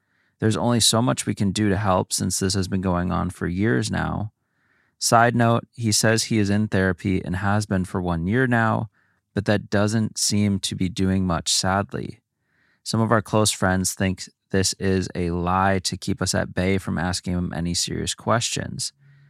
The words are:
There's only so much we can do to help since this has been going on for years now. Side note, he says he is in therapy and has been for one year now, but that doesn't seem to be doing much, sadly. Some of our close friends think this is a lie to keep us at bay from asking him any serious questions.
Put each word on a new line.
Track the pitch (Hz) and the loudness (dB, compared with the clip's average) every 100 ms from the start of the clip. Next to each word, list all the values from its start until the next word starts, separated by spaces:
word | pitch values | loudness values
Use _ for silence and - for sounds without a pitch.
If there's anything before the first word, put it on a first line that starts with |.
| _ _ _ - | _ _ _ -2
There's | 110 104 | 0 2
only | 107 120 | 2 2
so | - 113 | 4 4
much | 127 131 - | 2 0 -2
we | |
can | 104 101 | -2 -2
do | 90 107 | 0 0
to | 95 | 0
help | 104 92 104 | 2 2 0
since | - 101 - | -2 -2 0
this | 95 | 0
has | 98 92 | 0 -2
been | 98 | -2
going | 95 87 90 | 0 0 0
on | 87 87 | -2 -4
for | - 85 | -4 -4
years | 87 107 123 110 | 0 0 0 0
now. | 95 80 80 110 - _ _ _ _ _ - | -4 -4 -4 -8 -12 _ _ _ _ _ -6
Side | - 117 117 120 | 4 6 6 4
note, | 117 117 - - | 4 2 -2 -4
he | 113 | 0
says | 101 113 113 | 2 2 2
he | - 110 | 2 0
is | 98 | 2
in | 104 107 | 0 0
therapy | 101 95 90 101 92 | 2 0 0 0 -2
and | - 90 | -2 -4
has | 98 104 107 | 0 0 0
been | 95 | -2
for | 92 98 | -2 -4
one | 90 85 85 | -2 -2 0
year | 117 131 | 0 2
now, | 120 113 110 113 _ _ _ _ | 2 2 0 -4 _ _ _ _
but | - | -4
that | 101 104 - | 0 0 0
doesn't | 104 104 113 107 - | 0 2 0 -2 -4
seem | - 104 104 98 | -2 2 2 2
to | - | -2
be | 98 92 | -4 -4
doing | 87 95 95 92 | 0 0 2 0
much, | 82 - | -2 -2
sadly. | - 95 98 101 - - - _ _ _ _ _ _ | -2 0 0 -2 -6 -10 -12 _ _ _ _ _ _
Some | - 110 | -4 0
of | 110 | 2
our | 113 | 2
close | - 110 107 | 2 2 2
friends | - 95 92 90 | 2 0 2 0
think | - 95 90 - - _ | 0 -2 -2 -8 -18 _
this | 98 95 | 0 0
is | - 98 95 87 | 0 0 0 0
a | - 87 | -2 -2
lie | 87 85 92 95 95 | -2 0 2 2 2
to | - 90 | -2 -6
keep | - 95 | -4 -4
us | 104 | -2
at | 95 - | -2 -2
bay | - 90 98 | -2 0 0
from | - 92 | -2 -2
asking | 87 87 - | -2 -4 -4
him | 90 90 | -4 -2
any | - 85 | -4 -4
serious | 87 - - - | -2 -4 -4 -6
questions. | - - 113 - - - 127 - - _ _ | -4 0 0 0 -6 -6 -8 -10 -12 _ _